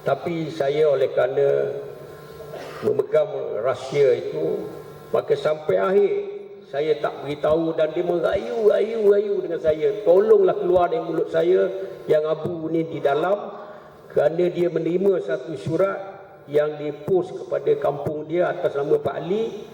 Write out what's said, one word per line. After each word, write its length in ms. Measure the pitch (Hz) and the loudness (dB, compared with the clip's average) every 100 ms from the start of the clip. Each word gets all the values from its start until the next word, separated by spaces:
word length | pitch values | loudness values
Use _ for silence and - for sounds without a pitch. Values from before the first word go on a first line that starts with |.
Tapi 460 | - 139 180 165 156 | 0 -2 -2 -4 -6
saya 400 | - 139 147 151 | -2 -2 2 2
oleh 240 | 135 127 | 4 2
kerana 680 | 131 127 139 139 143 139 139 - - - - - - - - - - | 2 0 2 2 2 0 -4 -10 -14 -16 -18 -18 -18 -16 -14 -14 -4
memegang 760 | 220 - - - - 139 - - | -2 0 2 2 0 -4 -6 -2
rahsia 500 | 123 123 - 143 139 117 | -2 -2 -4 2 4 4
itu, 500 | - 151 - - - - - - - | 0 -4 -2 -2 -6 -12 -16 -18 -2
maka 240 | 127 - 143 | -2 0 0
sampai 420 | 151 151 - 190 | 0 -2 0 2
akhir 320 | 190 196 196 - - - - - - | 4 4 4 0 -4 -10 -14 -18 -8
saya 240 | 135 156 147 | -4 0 0
tak 260 | - - | 0 -4
beritahu 540 | 139 147 156 160 165 160 | -8 -2 2 2 0 0
dan 160 | 156 | 0
dia 100 | 175 | 0
merayu-rayu-rayu 1400 | 175 170 156 202 226 233 208 - 220 226 202 202 208 190 175 | 0 0 2 0 -2 2 4 4 2 2 4 4 2 -2 -2
dengan 140 | 165 | -2
saya, 400 | 160 156 147 - | 0 2 0 0
"Tolonglah 560 | - 180 220 214 185 - | 4 6 8 6 6 2
keluar 320 | 185 180 170 | 2 4 4
dari 140 | 160 165 | 0 -2
mulut 260 | 160 - | -2 0
saya 400 | 160 170 190 190 185 190 - - | 0 4 4 2 -2 -10 -12 2
yang 180 | 151 156 | 2 2
Abu 400 | 156 - 170 160 | -2 -4 -6 -4
ni 160 | 165 | -2
di 160 | 160 143 | -4 -2
dalam," 640 | 139 143 175 208 - - - - - - - | 0 2 2 0 -2 -12 -16 -18 -20 -20 -4
kerana 400 | - 147 165 175 | 0 2 2 0
dia 160 | 151 175 | 2 0
menerima 560 | 160 160 180 196 180 | 0 0 2 2 2
satu 320 | 143 160 170 151 | -2 -6 -6 -8
surat 420 | - 160 196 - - - - - - | -4 0 0 -2 -10 -14 -18 -20 -2
yang 240 | 143 151 147 | 0 0 -2
dipos 560 | 147 147 - 185 - | -8 -6 0 0 0
kepada 400 | - - - - - | -8 -6 -2 0 0
kampung 480 | - 147 - 151 151 | 0 -2 -6 -6 -4
dia 240 | 170 165 | 0 0
atas 240 | - 151 - | 0 -2 -2
nama 240 | 147 147 | 0 0
Pak 160 | 175 - | 0 -6
Ali 280 | 160 208 226 208 - | -4 -2 -2 -6 -14